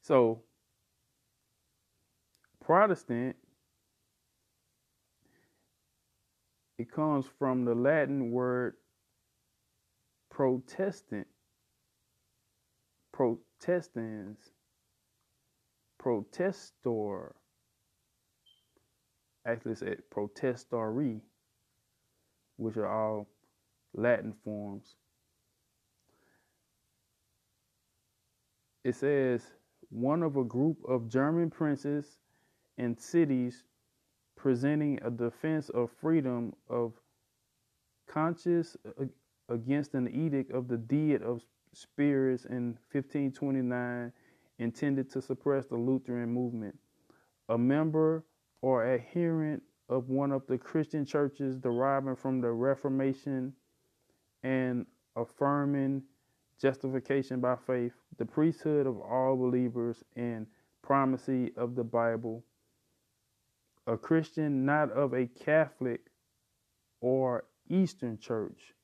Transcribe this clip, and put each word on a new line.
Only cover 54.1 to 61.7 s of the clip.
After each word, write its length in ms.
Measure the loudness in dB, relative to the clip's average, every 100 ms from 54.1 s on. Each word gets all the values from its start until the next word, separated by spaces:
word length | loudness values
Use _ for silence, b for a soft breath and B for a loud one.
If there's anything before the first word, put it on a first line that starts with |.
| _ _ _
and 420 | -2 0 0 -2 -6 _ _ -8
affirming 880 | -8 0 2 2 0 0 0 -2 -6 _ _ _ _ _
justification 800 | 0 0 -4 -4 0 -2 0 -2
by 160 | 0 -2
faith, 380 | -2 -2 -2 -6 _ -8
the 80 | -4
priesthood 600 | 2 2 2 0 2 0
of 120 | -2
all 380 | -2 0 2 2
believers, 640 | 2 2 0 0 -4 -6 -12 -8
and 320 | -6 -6 -10 b b b
primacy 720 | 0 2 2 0 -2 -2 -2 -4
of 200 | -4